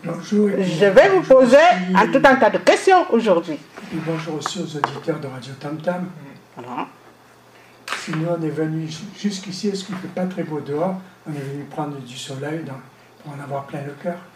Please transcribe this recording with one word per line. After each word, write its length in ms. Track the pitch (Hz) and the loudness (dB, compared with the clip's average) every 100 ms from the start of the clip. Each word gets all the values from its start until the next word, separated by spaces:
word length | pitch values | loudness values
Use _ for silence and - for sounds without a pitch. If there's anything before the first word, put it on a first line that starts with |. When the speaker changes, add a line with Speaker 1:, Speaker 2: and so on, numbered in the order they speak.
Speaker 1:
Bonjour, 460 | 165 170 - 208 208 | -8 -10 -2 2 2
et 120 | 196 | 0
Speaker 2:
Je 240 | 185 160 202 | -2 2 6
vais 220 | 196 381 | 6 6
vous 80 | 381 | 4
Speaker 1:
bonjour 180 | - 262 | 6 8
Speaker 2:
poser 160 | 254 277 | 10 8
Speaker 1:
aussi. 400 | 339 254 185 185 | 8 4 2 2
Speaker 2:
un 100 | 196 | 4
tout 160 | 269 | 4
un 120 | 269 254 | 6 6
tas 140 | 214 | 4
de 80 | 190 | 4
questions 480 | - 381 - 370 - | 4 4 6 4 6
aujourd'hui. 480 | 233 214 170 175 147 - - - | 0 4 2 2 -10 -12 -20 -10
Speaker 1:
Et 60 | 160 147 | -8 -6
bonjour 280 | 160 160 151 | -6 -6 -8
aussi 240 | - 185 | -8 -8
aux 160 | 156 147 | -8 -4
auditeurs 420 | 135 - - 156 | -6 -6 -8 -6
de 80 | 143 | -8
Radio 260 | 131 127 127 | -12 -14 -14
Tam 200 | 143 156 | -12 -8
Tam. 280 | 175 180 180 - 139 - _ - | -6 -6 -8 -14 -20 -20 _ -18
Speaker 2:
Voilà. 300 | 175 143 - - - _ _ _ _ _ _ _ - - | -14 -12 -12 -16 -20 _ _ _ _ _ _ _ -14 -12
Speaker 1:
Sinon, 400 | - 160 165 170 | -8 -4 -2 -2
on 40 | |
est 60 | 160 | -4
venu 360 | 147 160 160 156 | -4 -4 -4 -8
ju-, 120 | - 208 - | -10 -14 -6
jusqu'ici, 500 | 208 196 190 180 208 | -6 -6 -12 -6 -6
est-ce 160 | 190 | -6
qu'il 120 | - 190 | -10 -12
ne 40 | |
fait 80 | - | -10
pas 180 | - 185 | -6 -6
très 180 | 190 | -6
beau 160 | 156 151 | -8 -8
dehors ? 360 | 135 147 180 185 - - - | -6 -4 -4 -4 -12 -20 -12
On 40 | |
est 80 | 143 | -10
venu 240 | 139 143 | -10 -10
prendre 320 | 139 - 147 139 | -12 -10 -8 -10
du 200 | 120 131 | -14 -14
soleil, 440 | - 135 143 160 | -12 -10 -8 -8
donc, 160 | 156 135 - _ _ _ | -10 -14 -18 _ _ _
pour 80 | 151 | -16
en 100 | 139 | -14
avoir 220 | 139 139 | -10 -10
plein 160 | 135 143 | -8 -12
le 100 | 139 139 | -12 -10
cœur. 180 | 175 175 - | -10 -10 -14